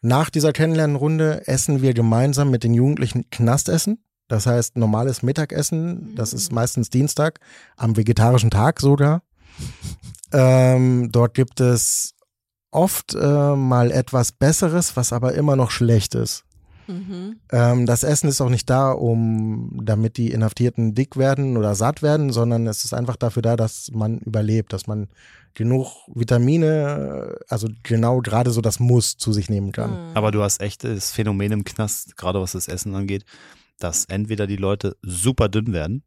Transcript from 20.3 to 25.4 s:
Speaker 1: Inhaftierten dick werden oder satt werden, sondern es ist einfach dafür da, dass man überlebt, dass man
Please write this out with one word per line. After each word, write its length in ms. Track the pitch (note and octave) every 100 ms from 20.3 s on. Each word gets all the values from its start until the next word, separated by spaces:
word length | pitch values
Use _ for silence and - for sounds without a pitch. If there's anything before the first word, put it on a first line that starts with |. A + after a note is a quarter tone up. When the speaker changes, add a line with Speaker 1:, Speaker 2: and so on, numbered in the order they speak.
Speaker 1:
Inhaftierten 600 | A#2 A2 - B2 - A2+ G#2+
dick 220 | C3+ C3+
werden 380 | C3+ C#3 C#3 A#2+
oder 160 | G#2+ G2
satt 260 | A2+ D3+
werden, 280 | D3+ D3+ C#3+
sondern 360 | A#2 A#2 A#2 A2+
es 160 | G#2 -
ist 80 |
einfach 220 | B2 A#2+ A#2
dafür 260 | A#2+ B2
da, 140 | A2+ A#2
dass 340 | A2 - -
man 260 | A2+ G#2+ A2+
überlebt, 540 | A2+ A2 G#2+ A2 G#2
dass 120 | G2 -
man 200 | G#2+ G2+ _ - -